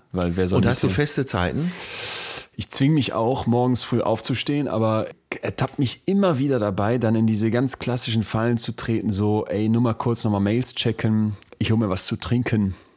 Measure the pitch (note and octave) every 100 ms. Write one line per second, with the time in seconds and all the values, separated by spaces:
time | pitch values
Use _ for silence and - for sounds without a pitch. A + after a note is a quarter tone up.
0 | _ F#2 F2 F2 F2+ G2 A#2 C3 C3+ F#2+
1 | D3 - B2+ F#2 F2+ B2 F3 F3 - -
2 | - - - - - - - - C#3 D#3
3 | A#2 - A2+ C3 A#2 A#2 B2+ A#2+ - A#2
4 | - A2 - B2 - D3 C3+ G#2+ A2 A2
5 | - - - - G#2+ - C3 - B2+ -
6 | - G3 F#3+ B2+ C#3+ B2+ G#2 G2 G#2 B2
7 | A2+ A2+ A2+ G#2+ A2 A#2+ C3+ - - B2
8 | - A2+ G#2 A2 A#2 A#2 - - - A2+
9 | G#2+ G2 G#2 G#2+ - G2 A2 A#2 B2 A2
10 | A#2+ A2+ A2+ G2+ G2+ A#2 B2+ - A#2+ A2
11 | A2+ A2 G#2+ G2+ - - - A2+ G#2+ F#2
12 | - A2 - A#2+ A#2+ A2 G2 F2+ -